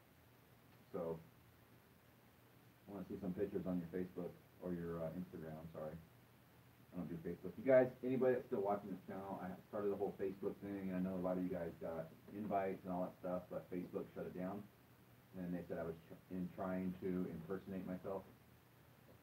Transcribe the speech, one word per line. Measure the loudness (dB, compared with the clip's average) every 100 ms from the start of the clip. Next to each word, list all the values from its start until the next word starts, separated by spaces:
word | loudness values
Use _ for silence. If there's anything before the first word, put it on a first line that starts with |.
| -20 -20 -20 -20 -20 -20 -20 -20 -6
So, | -2 0 -2 -6 -20 -20 -20 -20 -20 -20 -20 -20 -20 -20 -20 -20 -20 -20 -20 -10
I |
wanna | -8 -6
see | -2
some | 0
pictures | 2 2 2 2
on | 2
your | 2
Facebook | 0 -2 -2 -4 -6 -18 -6
or | -2
your, | 0 0 0
uh, | 0
Instagram, | -2 -4 -6 -6 -6 -8
sorry. | -6 -6 -6 -12 -20 -20 -20 -20 -20 -20 -20 -10
I | -6
don't | -4
do | -4
Facebook. | -4 -4 -6 0
You |
guys, | 8 10 8 4
anybody | 0 4 6
that's | 6 2
still | 2
watching | 4 2 0
this | -6 -6
channel, | -6 -4 -4
I | -4 -6 -6
started | 0 2
the | 2
whole | 0 0
Facebook | -2 0 -2 -2
thing, | -4 -2 0
and | 2
I |
know | 2
a | 2
lot | 2 4
of |
you | 2
guys | 0 -2 -4
got | -4 -4 -6 -10 -10
invites | -4 2 4 4 0
and | 0
all | 0
that | 0 -2
stuff, | -2 -2 -2
but | -6 -2
Facebook | -4 -2 -2 -2 -4
shut | -4
it | -2
down. | -2 -2 -8 -16 -20 -20 -20 -20 -12 -6
And | -2
they | -2 -2
said | -2
I |
was | -2 -4 -10
tr-, | -16 -6
in | -2 -2 0
trying | 0 2 0 0
to | 2 2 2
impersonate | -2 -2 -4 -2 -4 -2
myself. | -2 -2 -2 -4 -16 -20 -20 -20 -20 -20 -20 -20 -20